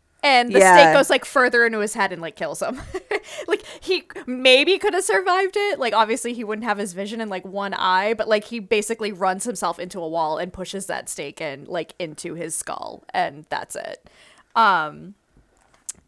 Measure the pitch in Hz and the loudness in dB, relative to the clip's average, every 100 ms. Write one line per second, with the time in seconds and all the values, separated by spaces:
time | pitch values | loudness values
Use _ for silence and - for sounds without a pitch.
0 | _ - 285 247 240 196 190 175 165 277 | _ -2 4 4 4 6 10 10 10 8
1 | - 269 - 277 247 240 233 220 208 226 | 4 0 0 2 2 4 2 0 -4 -2
2 | 190 165 160 - 156 156 202 254 - 359 | -4 -4 -10 -8 -8 -4 -6 -6 -10 -12
3 | - 403 - 622 339 427 - - - 370 | -6 -8 -8 -12 -4 -4 -4 -14 -4 -4
4 | - 403 - 254 262 262 311 392 415 370 | -4 -16 -10 2 6 6 6 2 0 0
5 | 370 392 370 370 381 403 415 - 240 220 | 0 0 2 0 0 -2 -2 -2 0 2
6 | 214 - 240 240 208 214 233 202 202 180 | 2 0 -4 -8 -8 -6 -4 -4 -6 -8
7 | 202 226 220 185 185 196 196 - 185 185 | -10 -8 -8 -8 -8 -8 -6 -2 2 2
8 | 208 220 220 214 - 233 190 214 202 226 | 2 -2 0 0 -2 -12 -2 -2 -2 -6
9 | 214 180 185 190 240 185 180 170 185 185 | -6 -2 -2 -2 -6 -4 -4 -4 -10 -10
10 | 160 165 156 156 180 - 175 196 190 131 | -6 -4 -2 -4 -6 -10 -10 -10 -8 -8
11 | - - 147 - 156 135 - 175 160 - | -8 -10 -10 -8 -10 -10 -8 -8 -8 -10
12 | 165 151 165 165 165 - - - - - | -10 -10 -12 -10 -8 -8 -8 -10 -10 -14
13 | - 185 165 147 - 147 - - - - | -8 -4 -4 -6 -10 -10 -8 -12 -12 -16
14 | _ _ - _ _ 226 214 175 151 147 | _ _ -20 _ _ 2 2 2 -2 -8
15 | 175 - _ _ _ _ _ _ - - | -20 -20 _ _ _ _ _ _ -20 -20